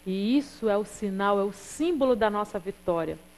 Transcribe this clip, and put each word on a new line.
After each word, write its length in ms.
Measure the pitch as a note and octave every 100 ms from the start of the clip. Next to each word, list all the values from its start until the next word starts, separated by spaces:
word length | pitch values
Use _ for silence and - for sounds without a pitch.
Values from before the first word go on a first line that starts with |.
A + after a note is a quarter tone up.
E 320 | F#3+ F#3+ G#3 C#4
isso 320 | C#4+ - A3
é 80 | G3+
o 80 |
sinal, 540 | G#3 - G#3 F#3+ G3+ G3+
é 60 |
o 80 | G3+
símbolo 640 | G3 - - D#4+ E4 C4 A#3+
da 120 | A3
nossa 300 | G#3 G#3 G3+
vitória. 580 | F#3+ G3 - E3+ D#3+ D#3 -